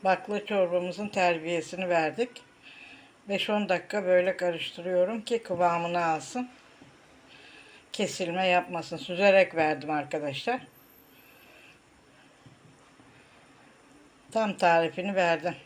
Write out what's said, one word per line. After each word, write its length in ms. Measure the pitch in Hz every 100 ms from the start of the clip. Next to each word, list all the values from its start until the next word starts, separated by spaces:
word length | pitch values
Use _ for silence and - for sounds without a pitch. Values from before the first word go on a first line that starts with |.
Bakla 420 | 190 185 - 208 208
çorbamızın 640 | 202 180 180 180 175 208
terbiyesini 800 | 208 180 170 160 175 - 180 185
verdik. 400 | 170 156 139 247 - - _ - - - - - _ -
Beş 200 | 196 -
on 200 | 208 196
dakika 360 | 175 - 208 185
böyle 320 | 180 180 185
karıştırıyorum 840 | 180 165 - - 175 180 180 226
ki 220 | 208 233
kıvamını 640 | - 175 175 170 170 175 165
alsın. 440 | 156 - 247 247 - - - - - - - - - - - - - -
Kesilme 540 | - 196 - 175 175 185
yapmasın. 500 | 180 175 175 - 165
Süzerek 580 | - 175 202 196 180 165
verdim 360 | 156 156 139
arkadaşlar. 680 | 151 139 156 147 135 - 254 - - - _ _ - - - - - - - _ _ _ _ - _ - - - _ - _ - - - - - - - - - - - _ _
Tam 260 | 226 214 -
tarifini 580 | 180 170 165 175 185 190
verdim. 400 | 175 165 170 170